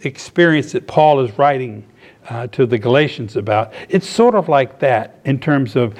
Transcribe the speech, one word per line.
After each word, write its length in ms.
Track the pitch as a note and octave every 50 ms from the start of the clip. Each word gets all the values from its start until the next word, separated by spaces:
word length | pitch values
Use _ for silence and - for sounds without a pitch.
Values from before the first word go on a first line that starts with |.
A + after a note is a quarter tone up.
| -
experience 680 | C#3+ C3 - - - - F3 F3 E3+ D#3+ D3+ B2+ - -
that 140 | B2+ -
Paul 340 | - - D#3+ D#3 D3+ D3 C#3
is 160 | C3 A#2 G#2
writing, 480 | - C#3 C#3+ C#3+ C3 B2+ A#2 G#2+ G#2+ G#2 _ _ _ - - - _ -
uh, 200 | - A#2+ A#2 A#2+
to 180 | A#2+ - - C3+
the 120 | A2+ A#2+
Galatians 600 | A2 G2+ A#2+ B2 C#3+ D3+ C#3 - - A#2+ G2+ -
about, 340 | - G#2 G#2+ G#2 G#2+ G#2 - - - -
it's 220 | - - F#3+ - -
sort 260 | - - A3+ B3 A3
of 140 | G3+ E3 -
like 300 | D3+ C#3 C3 A#2+ - -
that 420 | D#3 C3+ B2 G#2+ A2 - - _ -
in 160 | - C#3 C3
terms 380 | - D#3 D3 C#3 C3+ A2 G#2+
of 180 | C3 B2 A2 G#2